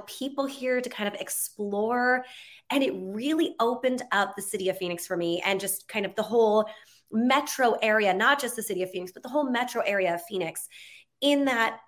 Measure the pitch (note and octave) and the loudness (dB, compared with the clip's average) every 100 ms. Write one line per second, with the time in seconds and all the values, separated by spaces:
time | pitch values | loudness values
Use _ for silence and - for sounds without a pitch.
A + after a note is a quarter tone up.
0 | - - C4 C#4 C4+ C4+ B3+ B3 B3 - | -6 -8 -6 -4 -4 -4 -2 -2 -2 -4
1 | G#3 - - - - - G3+ G3+ G#3+ A#3+ | -4 -4 -8 -6 -6 -6 -4 0 0 2
2 | B3 B3 B3 - - - _ C#4 C4+ F#3 | 2 2 -2 -16 -20 -20 _ 2 2 0
3 | F#3 G#3 C#4 D#4+ E4 - A#3 B3 B3+ B3+ | -6 -4 0 2 0 2 0 2 0 0
4 | - G3 G3 - F#3+ G3 F#3 F#3 F3 F3 | 0 2 2 -2 -6 -2 -2 -2 -4 -4
5 | - F3+ E3+ E3+ F#3+ G3 G3 - - A3 | -4 -2 0 0 0 -2 -2 -6 -6 -4
6 | G3 - G#3 A#3 A3 G#3+ G#3+ - - _ | -4 -4 0 4 6 4 2 -6 -20 _
7 | _ A3 B3 C4 D4 - B3 G#3+ A3 G#3+ | _ 0 4 2 2 0 2 2 2 4
8 | G3+ F#3 A#3 C#4 B3 A3+ G#3+ F3+ F3+ F#3 | 4 4 4 4 0 -6 -4 -4 -4 -6
9 | F3+ - B3 C#4+ C#4 A#3+ B3 A#3 - G3+ | -10 -12 -4 -2 0 0 -2 -2 0 2
10 | F#3 E3+ - F#3+ E3 - - - - - | 2 0 -4 -4 -4 -6 -12 -16 -20 -20
11 | _ _ C#4+ C#4+ C#4 A#3+ A3+ - | _ _ 2 4 2 2 0 -2